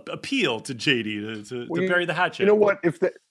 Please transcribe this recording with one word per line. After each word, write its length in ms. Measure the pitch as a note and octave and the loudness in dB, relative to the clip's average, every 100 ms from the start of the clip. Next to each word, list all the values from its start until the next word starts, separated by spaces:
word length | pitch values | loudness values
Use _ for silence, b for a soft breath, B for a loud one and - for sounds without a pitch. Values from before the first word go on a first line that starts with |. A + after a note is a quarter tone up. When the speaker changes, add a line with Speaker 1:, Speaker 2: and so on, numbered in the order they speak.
| - | -10
Speaker 1:
appeal 480 | D#3+ - C4+ E3+ A2+ | -12 -4 0 0 0
to 160 | - B2 | -6 -2
J 260 | D#3 B2+ | 0 2
D 180 | G#2+ G#2 | 0 -6
to, 220 | G#2 A2 | -8 -10
to, 120 | G#2 B2 A#2+ | -10 -10 -6
Speaker 2:
Well, 100 | E3+ | -2
Speaker 1:
to 40 | |
Speaker 2:
you, 60 | F#3 | 0
Speaker 1:
bury 160 | F3+ F3 | 0 0
the 80 | |
hatchet?" 300 | D#3+ F3 - | 0 -2 2
Speaker 2:
you 20 | G3 | 4
know 80 | G#3 | 6
what? 240 | G#3 F#3+ | 4 2
If 160 | E3+ - | -2 0
the, 120 | F#3 - _ | -2 -2 _